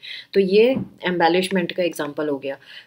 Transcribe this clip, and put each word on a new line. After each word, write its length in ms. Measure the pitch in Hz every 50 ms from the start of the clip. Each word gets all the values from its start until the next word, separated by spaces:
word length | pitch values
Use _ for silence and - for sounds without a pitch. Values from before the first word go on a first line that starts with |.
| - - - - - _ -
तो 60 | 196
ये 360 | 196 180 190 214 220 254 269 - - - - - -
एम्बेलिशमेंट 640 | 180 180 170 170 160 170 180 185 190 196 185 175 165 -
का 100 | - 180
एग्जांपल 460 | 165 160 - 151 147 143 160 151 151
हो 100 | 143 135
गया। 200 | 135 135 139 - _ - - - -